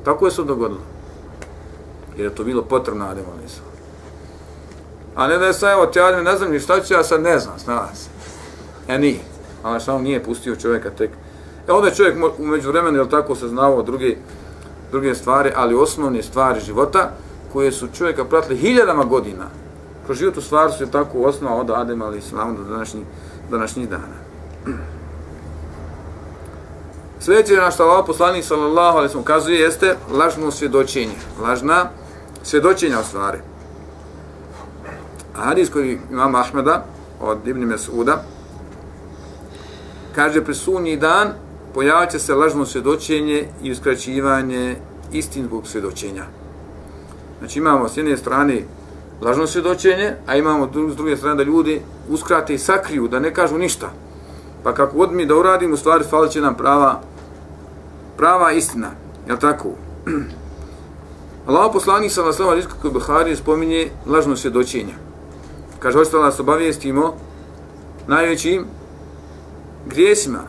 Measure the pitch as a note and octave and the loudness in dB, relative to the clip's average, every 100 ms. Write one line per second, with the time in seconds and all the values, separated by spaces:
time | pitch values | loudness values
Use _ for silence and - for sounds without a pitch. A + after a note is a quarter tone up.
0 | - D3 F#3 F3+ D3+ C3 A2+ F#2+ - - | 0 2 2 2 -4 -2 -2 -6 -14 -18
1 | - - - - - - - - - - | -18 -20 -20 -18 -18 -18 -18 -18 -18 -18
2 | - - G2+ G2+ A2 B2+ A2 B2+ - G#2 | -18 -8 -8 -4 -2 -2 0 0 0 -6
3 | G2 G2 F#2 E2 D#2+ - D#2 - - - | -8 -10 -12 -14 -16 -18 -18 -20 -20 -20
4 | - - - - - - - - - - | -20 -20 -20 -20 -20 -20 -20 -20 -20 -20
5 | - - C3+ E3+ F#3 F#3 G3+ G3 F3+ F3+ | -12 -2 2 4 2 4 4 6 4 6
6 | F#3 F3+ E3+ G3 F#3+ D3 C#3+ F#3 F#3 F3+ | 6 6 2 2 2 -2 2 0 4 2
7 | D#3+ E3 E3 D3+ A2 F2 - A#2+ F#2+ - | 4 2 4 2 0 -10 -4 -4 -4 -10
8 | - - - - - - - - - C3 | -18 -18 -18 -18 -18 -18 -18 -18 -4 2
9 | D3 B2 - - - - A2+ A#2 B2 C3+ | 2 0 -8 -18 -18 -10 -4 -4 -2 -2
10 | B2+ C3+ - A#2 - A2 A2+ A#2 G2+ - | 0 -2 -4 -6 -6 -4 0 0 -2 -4
11 | G#2+ - - - - - - F#3 G3+ - | -4 -4 -20 -20 -20 -16 2 4 4 4
12 | F#3+ D#3+ D#3+ - D3+ D3+ C3+ D#3 E3+ D3 | 4 4 0 0 -2 -2 2 2 2 2
13 | B2+ D3 D3 B2+ A#2+ A#2+ C#3 C3 A2 B2+ | 2 2 0 -4 -4 2 4 4 0 0
14 | B2+ A2 - - - - - - - C3+ | 0 -2 -8 -18 -18 -18 -18 -18 -6 -2
15 | C3+ A#2+ - C3+ C#3 C3 A#2+ A#2+ D#3 D#3 | 0 -2 2 4 4 2 2 4 4 2
16 | C#3+ A#2+ G#2+ C3 C3 A2 G2+ G#2+ C#3+ F#3+ | -2 -2 -4 0 2 0 -2 0 2 2
17 | F3 - - - - C#3 C3+ B2+ A#2+ - | 0 -4 -16 -18 -8 0 0 0 -10 -4
18 | F3 D#3 B2+ D#3+ D#3 B2+ F3 B3 G#3 D#3 | -2 -2 0 0 0 0 4 4 4 4
19 | B2+ B2+ G#2 F#2 F2+ D2+ - - - - | 2 2 0 -10 -12 -14 -18 -18 -18 -18
20 | - C3 F#3 F3+ - D3+ D#3 D#3 C3 C#3 | -8 -2 -2 -2 -2 2 2 2 -2 -2
21 | C#3+ C3 C3 C#3 C#3 A#2 A#2+ A#2 A#2+ A#2+ | -2 2 0 0 -2 -2 0 -2 -2 -4
22 | G#2+ G#2 - G#2+ A2+ A2 G2 A2 A2 G#2+ | -6 -8 -10 -6 -6 -6 -8 -8 -8 -10
23 | F#2 - - - - A#2 A2 - A#2 F2+ | -14 -16 -18 -16 -6 -4 -4 -6 -8 -8
24 | - D#2 - - - - - - - - | -10 -16 -18 -18 -18 -14 -10 -10 -10 -14
25 | - - - - - - - - - - | -14 -14 -14 -16 -14 -14 -14 -14 -16 -14
26 | - - - - - - - - - - | -16 -16 -16 -16 -16 -16 -18 -18 -18 -18
27 | - - - G#3 G#3+ G3 F3+ E3+ E3 F#3 | -18 -10 4 6 8 6 6 4 6 6
28 | F#3 D#3+ F3 F#3 E3 D3+ D3+ E3 F3 D#3+ | 4 2 2 2 -2 0 2 4 6 6
29 | C#3+ C#3+ A#2+ D#3 D3+ E3+ D#3+ D#3+ F#3+ F#3 | 2 -2 2 2 4 4 4 4 2 2
30 | - C3+ E3 D#3 D#3 C#3+ D3 C3+ C3 C#3 | -2 2 2 2 -4 -2 2 2 2 0
31 | A2+ G2 - - A2+ B2+ C#3 E3+ F3+ - | -4 -6 -14 -6 -2 0 4 2 2 -6
32 | - - - - - D3+ D#3+ F#3+ E3 A#2+ | -18 -18 -18 -16 0 4 6 4 2 0
33 | G#2+ G2 G2 F#2+ - - - - - - | -2 -4 -4 -6 -10 -18 -18 -18 -18 -18
34 | - - - - - - - - - - | -20 -20 -20 -20 -18 -18 -18 -16 -16 -16
35 | - - - - - F#3+ F3 D3+ C3+ A#2+ | -16 -18 -14 -6 0 2 2 0 -2 -4
36 | - B2+ C3+ B2+ B2+ C#3 C3+ F3 - - | -6 0 2 2 0 0 2 0 -2 -18
37 | - - G#2+ G#2+ A2+ C3 A#2+ G#2+ - A#2+ | -20 -8 -4 -4 -4 -4 -2 -4 -4 0
38 | A#2+ D3+ - - - - - - - - | 2 0 -2 -16 -18 -18 -18 -18 -18 -18
39 | - - - - - - - - - - | -18 -18 -18 -18 -18 -18 -18 -18 -18 -18
40 | - - D3+ D#3 D#3 C#3 - F#3+ E3+ D3+ | -10 0 2 2 0 -4 -2 -2 0 0
41 | D#3 F3+ G#3 - - - - C3 C#3 D#3+ | 4 4 2 -2 -16 -18 -8 0 4 4
42 | F3 D#3 - C#3 D#3+ D3 C3 C3+ B2 D#3 | 4 -2 0 4 4 2 -2 -2 0 0
43 | - D#3 D3+ D3 D3 - C#3 B2 C#3+ C3 | 0 0 0 -2 -4 -10 -8 -2 0 0
44 | C3 C3 C3+ C3+ C3 B2+ B2 B2 - - | -2 -2 2 2 0 -4 -4 -6 -12 -18
45 | - D#3 - C#3 B2 A2+ G#2+ A2 G2 F2+ | -8 -8 -6 -6 -6 -8 -8 -6 -6 -6
46 | G#2 G2 E2+ - D2+ D#2 - - - - | -10 -10 -14 -16 -20 -18 -18 -18 -18 -18
47 | - - - - A#2 C#3+ D#3 C#3 A#2 - | -18 -20 -18 -16 -8 0 4 4 2 -2
48 | D#3 C3 B2+ C3+ C#3+ A#2+ - - - - | 0 0 0 2 2 0 -4 -14 -18 -18
49 | - - A2+ C3 D#3+ F3 E3+ F3+ F#3+ F#3 | -18 -4 0 2 2 0 0 2 4 4
50 | G#3 - - C3+ D#3 D3+ C3+ C#3 D#3 C3+ | 0 -4 0 2 4 2 0 -2 -4 -2
51 | D#3 C#3+ C#3+ D3 C#3 E3 D3+ D#3 - - | -2 0 0 2 4 4 4 0 -6 -16
52 | - D3+ - E3+ D#3 C#3 - - F#3+ D3+ | -6 -6 0 0 2 -2 2 0 2 -2
53 | A#2 B2 D#3 D#3+ E3 D#3 F3+ - G2 - | 0 0 0 2 0 2 -2 -2 -8 -12
54 | - - - - - - - A#2+ C#3 C#3+ | -18 -20 -18 -18 -18 -6 -4 2 2 4
55 | F#3 F3 D#3 D3+ F#3 F#3 E3+ D3 D#3 E3 | 2 2 4 6 6 4 2 0 4 4
56 | D3+ D#3 D#3 D#3 D3 A#2 C3+ C#3+ C3+ B2 | 4 2 2 2 0 2 4 6 4 2
57 | - - - - - - - - - - | -6 -18 -18 -18 -18 -18 -18 -18 -18 -18
58 | - - D#3+ F#3 E3+ D#3+ - A#2 G#2+ - | -18 2 4 6 6 4 0 -4 -8 -10
59 | - - - A#2+ D3 D3+ - - - - | -18 -16 -6 2 2 2 -4 -10 -14 -12
60 | - D#3 - - - - - - - - | -6 -6 -6 -12 -14 -14 -16 -16 -18 -18
61 | - - - - - C#3+ G#3+ F#3+ - G3 | -18 -18 -18 -14 2 4 6 4 4 2
62 | G#3 F#3 E3 D3+ F#3+ E3 F3+ - D3+ B2+ | 2 0 0 2 2 2 0 -6 -2 -2
63 | - D3 E3 D3+ - D#3 D#3+ E3 D#3 - | 2 2 2 0 0 0 2 0 -2 -6
64 | - D#3 C#3+ C3 C3+ A#2+ B2 B2+ G2+ - | 0 2 2 0 0 0 0 -2 -6 -12
65 | - - - - - - - - B2+ C3 | -18 -18 -20 -18 -18 -18 -18 -4 2 4
66 | D#3 D#3+ D3 C3+ C3+ D#3 E3 C#3+ C#3 C3+ | 6 6 4 2 2 2 2 -2 -2 0
67 | D#3+ E3 - - - - - - - - | 0 -2 -16 -18 -18 -20 -20 -20 -20 -16
68 | - D3 E3 E3 E3 F#3 C3 - - - | 0 2 4 2 0 -2 -2 -14 -18 -18
69 | - - - - - - - - C#3+ C3 | -18 -18 -20 -20 -18 -18 -18 -16 -10 4
70 | F#3+ G#3 C#3+ A2 | 6 6 0 -6